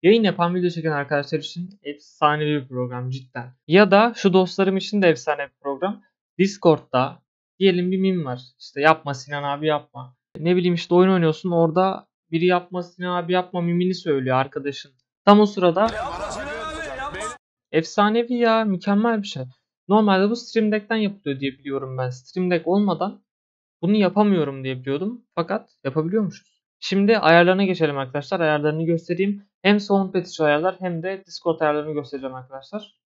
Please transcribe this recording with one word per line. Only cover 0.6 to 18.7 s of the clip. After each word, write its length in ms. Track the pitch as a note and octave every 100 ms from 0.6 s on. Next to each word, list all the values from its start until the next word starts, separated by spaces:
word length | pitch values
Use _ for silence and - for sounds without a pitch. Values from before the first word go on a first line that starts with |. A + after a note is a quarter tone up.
| F3+
çeken 200 | E3+ D#3+
arkadaşlar 480 | D3 C#3+ D3 C#3+ D#3
için 400 | D3 E3+ F3+ G3
efsanevi 800 | C#3+ C#3+ - _ D3+ D3+ D3+ D3+
bir 60 | C3
program 420 | B2+ B2 B2 B2+
cidden. 440 | C3 - B2+ A#2+ _ -
Ya 240 | E3+ G3+
da 220 | G3 A#3 A#3
şu 160 | G3+
dostlarım 440 | F3+ F3+ - F#3+ F#3+
için 260 | F#3 G#3
de 60 | F#3
efsane 380 | D#3+ - C#3+ C#3
bir 140 | _
program. 400 | C#3 C#3 F#3 A3 _ _ _ -
Discord'da 840 | F#3+ G3+ F3 D3+ - B2+ C3 - _ _ _ _
diyelim 340 | F#3+ F3+ F3+
bir 60 | F#3+
meme 260 | F#3+ F3+
var. 160 | C#3 B2 - _
İşte 220 | - C#3+
"Yapma 340 | D3 D#3 C#3+
Sinan 280 | C3 C#3+ D3
abi, 240 | C#3+ C#3+ D#3
yapma." 500 | D3 C#3+ C3 B2+ _ _ -
Ne 200 | D#3 F3+
bileyim 180 | F3+
işte 200 | F3 -
oyun 160 | F3 F#3
oynuyorsun, 400 | F#3+ D#3+ D#3 F#3
orada 580 | E3+ E3 D#3+ F#3+ F#3+ _ _ _
biri 140 | D#3+
"Yapma 380 | F3+ F3+ F3 F3+
Sinan 400 | F3 _ F3+ F3+
abi, 100 | E3+
yapma." 280 | F3+ F3+ F3+
mimini 340 | E3+ F3 F3+
söylüyor 420 | F3+ F3 C#3 C3 C3
arkadaşın. 560 | E3 D3+ C#3 C#3 - _ _ _
Tam 160 | - G#3
o 60 | G#3
sırada 400 | G3+ F3+ E3 A3+ A3 F#3+ F3 G3+ - C#4+ D4+ G#3 D#4+ D#4+ - - F#3 G#3+ - _ _ _
efsanevi 640 | D3+ D#3+ - G#3 A3+ A#3+
ya, 300 | B3 A#3 A3+
mükemmel 580 | A3